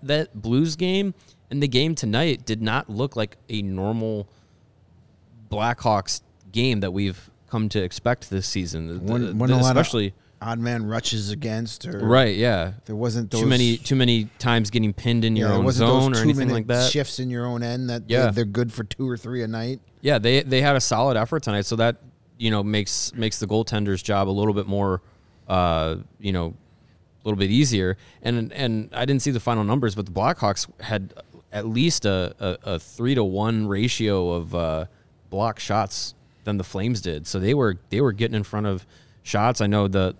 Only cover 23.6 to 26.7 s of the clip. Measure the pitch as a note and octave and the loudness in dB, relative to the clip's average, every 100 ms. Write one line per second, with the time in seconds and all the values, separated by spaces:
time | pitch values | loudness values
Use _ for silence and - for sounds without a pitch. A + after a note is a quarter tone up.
23.6 | A2 G#2+ G2+ F#2 - G2+ G2 G2 G#2+ G2+ | 0 -2 0 -2 0 0 2 2 0 0
24.6 | F#2+ G2 G2 F2+ - _ _ _ - F#2 | -2 0 0 -2 -6 _ _ _ -2 2
25.6 | F2 D#2+ D#2+ D#2 - _ G2 F#2 E2 - | 2 2 0 -4 -10 _ -4 -2 -4 -8
26.6 | _ | _